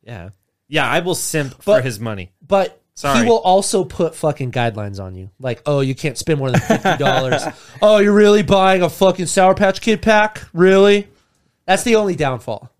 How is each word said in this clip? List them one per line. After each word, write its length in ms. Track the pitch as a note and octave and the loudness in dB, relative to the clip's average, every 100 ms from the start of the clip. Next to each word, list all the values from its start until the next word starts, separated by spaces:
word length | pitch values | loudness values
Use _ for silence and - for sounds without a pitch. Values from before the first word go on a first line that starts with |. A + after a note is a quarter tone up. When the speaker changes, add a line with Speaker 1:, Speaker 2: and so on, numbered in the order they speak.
Speaker 1:
Yeah. 280 | G#2+ A2+ F2+ _ _ _ _ | -18 -18 -18 _ _ _ _
Yeah, 200 | D3 C3 | -2 0
I 100 | D#3 | -2
will 140 | F3 | -2
simp 400 | D#3 - D#3+ C3+ - | -6 -4 -4 -6 -6
Speaker 2:
But 40 | |
Speaker 1:
for 180 | - G#3 | 0 0
his 180 | B2+ G#2 | 0 -6
money. 320 | A2+ G2+ F2+ _ - | -8 -10 -12 _ -2
Speaker 2:
But 340 | G3 - _ _ | -2 -2 _ _
Speaker 1:
Sorry. 260 | - C#3+ C3 | -8 -2 0
Speaker 2:
he 60 | A#3+ | 2
will 100 | A3 | 2
also 460 | F#3 F#3+ G3+ G#3+ | 2 0 0 -4
put 300 | D#3+ - E3 - | -4 -4 -6 -2
fucking 340 | D#3 C#3+ B2+ | -6 -4 -6
guidelines 500 | B2 A#2 G#2+ G#2 G2 | -4 -4 -4 -10 -10
on 120 | F#2+ | -12
you. 160 | F#2 F#2 _ | -14 -18 _
Like, 240 | C3 A#2 - | -10 -8 -4
"Oh, 140 | C#3+ | -2
you 140 | C3+ | -2
can't 240 | C3 D3+ A#2+ | -4 -8 -8
spend 200 | - D3 | -4 -4
more 100 | C3+ | -2
than 100 | B2 | -2
fifty 360 | - E3+ G3 D3 | 0 -2 0 -2
dollars." 440 | C#3+ E3 C3 C#3+ D#3 - | 0 -2 -2 -4 -6 -14
Speaker 1:
<laughs> 200 | - - | -20 0
Speaker 2:
"Oh, 160 | G#3 G#3+ | 2 4
you're 140 | G3+ | 4
really 280 | G#3 G#3 G#3 | 6 6 4
buying 400 | D#3 G3 F#3+ F#3+ | 2 2 2 2
a 80 | E3+ | 0
fucking 360 | - F#3+ F3+ D#3+ | 2 0 0 -2
Sour 280 | - F#3 | 2 2
Patch 260 | F#3+ G3 G3 | 4 0 0
Kid 220 | A3+ G#3+ | -2 0
pack? 400 | A3 G#3+ G#3+ - - | 2 2 2 -4 -12
Really?" 560 | E3+ F#3 F#3+ G3+ G#3 G#3 _ _ _ _ _ - | 2 4 6 4 4 -2 _ _ _ _ _ -2
That's 180 | G3 | -2
the 120 | B3 A3 | 2 0
only 200 | G3+ D3+ | 0 -2
downfall. 540 | C#3+ B2 - G#2 B2 | -4 -4 -10 -12 -14